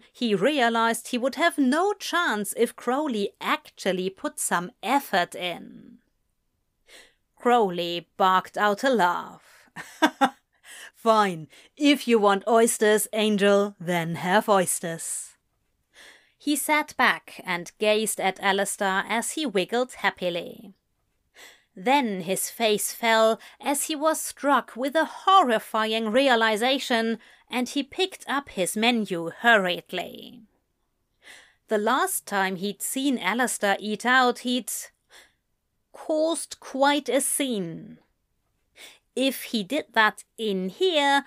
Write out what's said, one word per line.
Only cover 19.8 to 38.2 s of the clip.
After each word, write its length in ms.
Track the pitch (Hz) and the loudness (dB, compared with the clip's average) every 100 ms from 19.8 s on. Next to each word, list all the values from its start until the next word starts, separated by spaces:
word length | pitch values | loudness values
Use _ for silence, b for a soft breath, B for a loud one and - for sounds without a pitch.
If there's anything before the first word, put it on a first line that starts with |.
| 254 - | -4 -4
happily. 800 | 202 - 180 170 - - - - _ _ _ _ _ B B B B - | -4 -2 -6 -6 -10 -16 -20 -20 _ _ _ _ _ B B B B -6
Then 440 | 190 285 240 190 | 2 2 2 -4
his 280 | 175 190 - | -4 -4 -4
face 440 | - 220 208 - | -2 0 0 -2
fell 440 | - 233 220 220 226 B B | -2 2 4 4 2 B B
as 240 | 247 294 | -4 -4
he 120 | - 311 | -4 -2
was 260 | 311 320 | 0 0
struck 560 | - - 277 269 - 220 | -4 -4 0 2 0 -6
with 180 | 269 320 | -2 0
a 160 | 311 - - | -2 -2 4
horrifying 840 | 392 294 220 - 220 220 220 220 | 6 6 2 -2 -4 -2 -2 0
realization, 1080 | 226 277 233 226 214 240 277 - 233 226 226 b b b | 2 4 4 2 2 0 -2 0 -2 -2 -4 b b b
and 180 | 254 247 | -6 -4
he 160 | 285 | -6
picked 400 | 277 - 381 - - | -6 -4 -4 -6 -6
up 180 | 269 285 | -6 -6
his 280 | - 175 214 | -4 -4 0
menu 520 | 226 240 208 175 165 - | 0 0 -2 -4 -6 0
hurriedly. 1040 | 240 226 185 170 - 180 170 - - - - _ _ _ _ _ _ _ B B B B _ | 4 4 4 -2 -6 -10 -10 -14 -20 -20 -20 _ _ _ _ _ _ _ B B B B _
The 100 | 214 | -2
last 480 | 214 254 370 - - | 0 0 0 -4 -4
time 300 | 202 190 190 | -2 -2 -2
he'd 260 | 202 196 | -6 -6
seen 360 | - 262 277 254 | -8 -4 -2 0
Alistair 580 | 180 220 247 - 202 196 | -2 0 -2 0 -2 -2
eat 260 | 214 214 240 | -4 -4 2
out, 340 | 254 247 247 | 4 4 0
he'd 320 | 247 247 - - - _ _ b b b _ _ _ _ _ | -4 -4 -4 -10 -12 _ _ b b b _ _ _ _ _
caused 680 | - - 311 320 330 - - | -16 -4 0 0 -2 -8 -14
quite 480 | - 262 277 285 285 | -10 2 2 2 0
a 100 | 247 | 0
scene. 800 | - - 277 220 170 160 165 240 _ _ | 0 -2 -2 -2 -4 -8 -14 -20 _ _